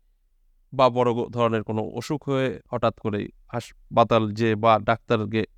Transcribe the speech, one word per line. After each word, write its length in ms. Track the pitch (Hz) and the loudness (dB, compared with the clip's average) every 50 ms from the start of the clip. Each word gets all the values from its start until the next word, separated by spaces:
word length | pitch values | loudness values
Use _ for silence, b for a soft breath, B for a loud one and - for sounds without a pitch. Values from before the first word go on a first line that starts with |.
| _ _ _ _ _ _ _ _ _ _ _ _ _ _ - | _ _ _ _ _ _ _ _ _ _ _ _ _ _ 0
বা 160 | 127 131 127 | 2 2 4
বড় 220 | 120 123 123 123 | 4 2 0 0
গো-, 160 | 113 120 117 - | 0 0 -4 -4
ধরনের 340 | 113 120 117 113 113 110 | -2 0 0 0 0 -2
কোনো 200 | 104 - 107 110 107 - | -2 -4 -4 -4 -6 -6
অসুখ 400 | - 123 117 - 156 143 - 139 | -8 -10 -6 -6 -8 -6 -4 -4
হয়ে 320 | 135 131 131 127 101 - - _ | -2 -2 -2 -2 -4 -8 -10 _
হঠাৎ 280 | - 117 - 113 - - | -4 -2 0 -2 -2 -2
করে 300 | - 113 101 101 101 - - _ _ _ | -4 -4 -4 -4 -6 -8 -12 _ _ _
হাসপাতাল 800 | - 120 - - - _ - - - 117 117 110 120 113 110 104 | -10 -10 -10 -10 -16 _ -18 0 2 2 4 4 4 2 2 0
যে 220 | 104 107 117 113 110 | -2 0 0 0 0
বা 240 | 104 110 113 110 104 | 2 4 4 4 4
ডাক্তারকে 640 | 101 113 113 - _ - 120 110 107 101 110 110 104 - _ | 2 0 -2 -2 _ 0 0 0 0 -2 -2 -2 -2 -4 _